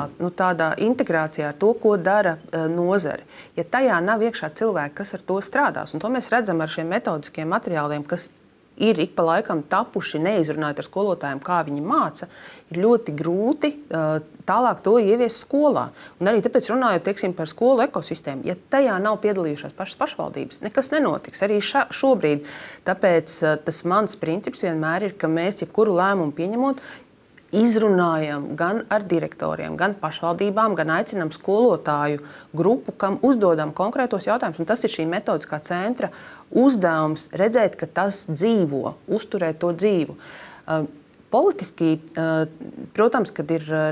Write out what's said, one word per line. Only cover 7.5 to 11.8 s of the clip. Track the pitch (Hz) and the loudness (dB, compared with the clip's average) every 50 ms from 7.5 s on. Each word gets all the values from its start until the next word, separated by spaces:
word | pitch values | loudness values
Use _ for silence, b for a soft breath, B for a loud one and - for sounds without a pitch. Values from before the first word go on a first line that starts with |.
| 185 233 - - 175 156 147 147 147 147 147 | -2 -2 -2 -2 -4 -2 -2 -2 -4 -4 -4
kas | - 175 175 - - _ _ _ _ _ _ _ _ _ | -6 -6 -8 -8 -14 _ _ _ _ _ _ _ _ _
ir | - 208 220 214 156 | 0 2 2 4 2
ik | 165 175 - | 0 -2 0
pa | - 170 | 0 2
laikam | 165 165 196 233 - 190 156 143 | 2 2 2 0 -2 -4 -4 -2
tapuši, | - 185 196 220 - - 196 - - - 151 | 0 0 0 0 0 -4 -6 -6 -4 -4 -2
neizrunājot | 160 190 220 190 156 147 147 156 151 147 147 143 | 0 0 2 2 0 0 -2 -2 -2 -4 -4 -6
ar | - | -8
skolotājiem, | - - 190 208 202 175 - - 143 135 139 - | -8 -4 -2 0 0 0 -2 -4 -6 -6 -6 -4
kā | 175 180 170 160 | -2 0 0 0
viņi | 147 143 143 | -2 -4 -6